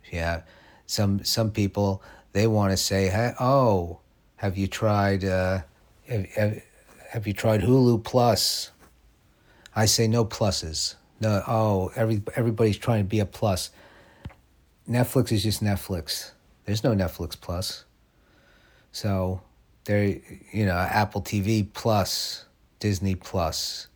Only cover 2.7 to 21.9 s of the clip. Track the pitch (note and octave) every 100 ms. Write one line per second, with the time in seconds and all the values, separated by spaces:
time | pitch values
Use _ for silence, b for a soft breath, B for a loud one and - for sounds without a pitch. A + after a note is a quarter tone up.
2.7 | F#2+ - G2 F#2+ G#2 A#2+ - B2+ C#3 B2
3.7 | F#2+ E2+ E2+ _ _ _ _ G2+ F#2 F#2+
4.7 | - A2 G#2 G2+ G2 F#2+ F#2 F#2 F#2+ -
5.7 | _ _ _ - A#2 F#2+ - G#2+ G#2+ -
6.7 | _ _ - - A#2 G#2 F#2+ A#2 G#2+ G2+
7.7 | C3 B2 A2+ G#2 B2 A#2+ G2+ - - -
8.7 | _ - _ _ _ _ B B B B
9.7 | - G#2+ - A2+ A#2 G#2+ - G#2+ - E2
10.7 | D2+ - - _ _ G#2+ G2+ - A2+ A2
11.7 | G2 F#2 - A2+ A2 - - A#2 A2 A2+
12.7 | G2+ - A2+ G2 G#2+ G2+ - G#2+ F#2 -
13.7 | B B B B B B B _ _ _
14.7 | _ - A#2+ B2 C3+ A2+ A2 G#2 G2+ G#2+
15.7 | G2 - F2+ - - - _ _ _ -
16.7 | G#2+ C3+ G#2 F2+ - E2 - - F2 F#2+
17.7 | - _ _ _ b b b b b b
18.7 | b b - G#2 F#2+ F#2 F#2 - _ _
19.7 | _ - G#2 G2+ F#2 - - - - G2+
20.7 | F2 F2+ G#2+ G#2 G#2 F#2+ G#2+ G2 A2 G2+
21.7 | - A#2